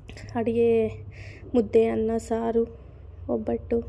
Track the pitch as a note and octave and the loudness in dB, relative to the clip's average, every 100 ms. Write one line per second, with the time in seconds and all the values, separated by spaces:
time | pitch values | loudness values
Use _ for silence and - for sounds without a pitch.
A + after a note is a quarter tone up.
0 | - - - A#3+ A#3 A#3 A#3 A3+ A3 - | -18 -16 -8 -2 0 4 4 4 2 -2
1 | - - - - - B3 G#3 A3+ A3+ A3+ | -14 -14 -16 -16 0 0 4 6 4 2
2 | A3 A3+ - A3+ A#3 A#3 A#3 - - - | 0 0 -2 -2 0 0 0 -6 -20 -20
3 | - - - A#3 A3 A#3 - A#3 | -18 -16 -4 -4 -2 -4 -2 -2